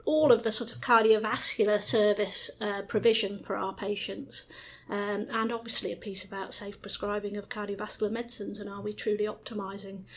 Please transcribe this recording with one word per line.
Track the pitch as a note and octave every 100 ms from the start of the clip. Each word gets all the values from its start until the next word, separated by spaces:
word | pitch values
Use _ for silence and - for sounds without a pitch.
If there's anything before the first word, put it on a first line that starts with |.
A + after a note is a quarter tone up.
all | - D#4 D4+
of | A3+
the | A3+
sort | G#3+ A3+
of | -
cardiovascular | - A3+ A3 A3 G#3+ B3+ - - G#3 G#3
service, | G#3 A3+ G#3 G3+ F#3+ - - -
uh, | G#3+ G3+
provision | G3 G#3+ A3+ A3 G3+ G3+
for | - G3+
our | F#3+
patients, | F#3+ G3 G3+ - - C#4 - - - - - -
um, | G3+ G3+ G3+ G#3
and | A3+ A3+
obviously | A#3 A#3 - G3
a | G3+
piece | G#3+ F#3+
about | - G3 -
safe | - G3+ -
prescribing | G3+ - G#3 G#3 G3+ G#3
of | G3
cardiovascular | G#3+ G3+ G3 G#3 - G#3
medicines, | A3+ A#3 - G3+ G3
and | G3+
are | G3+
we | G#3
truly | G#3+ - G#3
optimising, | G#3+ - - G#3 G3 G3+ G3 G3 F#3+